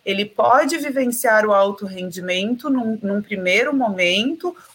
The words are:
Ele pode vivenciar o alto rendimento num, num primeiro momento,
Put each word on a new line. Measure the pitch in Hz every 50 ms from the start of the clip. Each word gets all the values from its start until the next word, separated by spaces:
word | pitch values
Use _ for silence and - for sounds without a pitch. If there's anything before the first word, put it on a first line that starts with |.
| _
Ele | 196 196 196 208
pode | 208 - - 220 240 240 277 320 269 320
vivenciar | 320 285 294 254 269 262 240 233 - - 240 220 214 208
o | 214 202
alto | 196 196 202 202 - 202
rendimento | 190 190 185 180 185 175 185 180 180 180 185 196 220 247 240 - 302
num, | 269 254 233 220 220 214 -
num | 196 202 208 208
primeiro | - 208 185 180 180 185 214 247 285 285
momento, | 269 254 220 196 185 180 175 180 196 220 269 330 330 - 359 349 - - - -